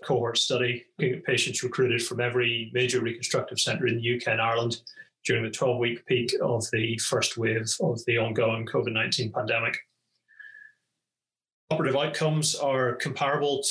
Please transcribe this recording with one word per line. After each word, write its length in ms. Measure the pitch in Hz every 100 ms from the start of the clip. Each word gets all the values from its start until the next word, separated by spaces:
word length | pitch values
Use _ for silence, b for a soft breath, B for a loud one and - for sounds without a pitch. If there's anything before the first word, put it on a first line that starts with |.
cohort 360 | - 123 113 113
study 460 | - 123 123 120 - -
looking 220 | 127 -
at 40 |
patients 400 | - 120 131 -
recruited 400 | 127 - 123 117
from 160 | 113 123
every 520 | 120 123 120 117 113
major 260 | 123 127 123
reconstructive 600 | 113 117 - 120 - 117
centre 260 | 120 110
in 120 | 123 117
the 40 |
U 180 | 117 123
K 120 | 120
and 100 | 110
Ireland 400 | 113 117 117 113 B B B _
during 200 | - 117
the 60 | 113
twelve-week 560 | - 127 117 120 120
peak 300 | - 120 117 -
of 300 | - 113 -
the 280 | 113 113 113
first 360 | - 120 -
wave 380 | 117 113 113 110 -
of 180 | 165 113
the 120 | - 117
ongoing 440 | 110 110 113 113
covid 300 | 113 131 120
nineteen 380 | 110 117 - 110
pandemic. 440 | 123 123 113 117 - - _ _ _ B B B B B B B _ _ _ _ _ _ _ _
Operative 240 | 156 139
outcomes 580 | 135 156 - 156 156 147
are 400 | - 143 131 127 -
comparable 680 | - - 139 143 143 135 -